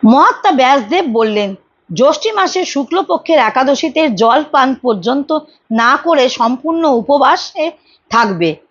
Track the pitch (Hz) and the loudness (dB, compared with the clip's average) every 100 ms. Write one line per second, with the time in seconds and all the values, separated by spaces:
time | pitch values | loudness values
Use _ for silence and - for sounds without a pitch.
0 | - 262 381 494 415 294 254 277 208 339 | 4 4 4 2 0 2 2 2 0 -2
1 | 339 226 220 208 202 190 _ _ _ 160 | -2 -2 -2 -2 -4 -8 _ _ _ 0
2 | 262 311 440 427 370 370 359 277 269 349 | 2 2 -4 -2 -2 -2 -4 -4 -4 -4
3 | - 330 - 320 220 233 262 277 320 294 | -2 -4 0 2 2 0 0 0 -2 0
4 | 311 196 226 247 302 285 262 262 247 208 | -2 2 2 2 0 0 0 -2 -2 -2
5 | 175 269 277 311 302 _ _ 226 233 277 | -2 -4 -2 -4 -6 _ _ 0 2 0
6 | 330 311 254 - 233 254 294 330 320 247 | 0 2 0 0 -2 -2 -4 -2 0 0
7 | 214 285 269 359 - 381 311 - _ _ | 0 2 2 0 -4 -6 -6 -6 _ _
8 | _ 226 226 180 160 151 _ | _ -2 0 0 -2 -4 _